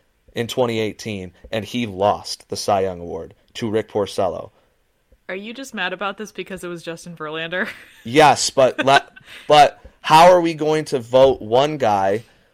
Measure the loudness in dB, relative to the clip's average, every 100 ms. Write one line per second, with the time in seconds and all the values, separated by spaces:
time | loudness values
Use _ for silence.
0 | _ _ _ -10 -8 -2 -2 -2 -6 -8
1 | -12 -12 -12 _ -10 -10 -8 -8 -8 -2
2 | 0 0 -6 -16 _ -10 -2 -2 -2 -6
3 | -12 -12 -14 _ _ -10 -4 -4 -4 -4
4 | -4 -4 -4 -6 -14 _ _ _ _ _
5 | _ _ _ -14 -12 -16 -14 -8 -8 -8
6 | -10 -10 -16 -14 -14 -12 -12 -14 -14 -14
7 | -16 -14 -12 -10 -8 -6 -8 -10 -20 _
8 | -2 4 4 4 -2 2 2 2 2 2
9 | 0 -16 -20 -20 2 6 6 4 -20 _
10 | 2 6 8 6 2 -2 -2 -2 -2 -6
11 | 0 4 6 4 0 2 2 0 0 2
12 | 0 -2 -6 _ _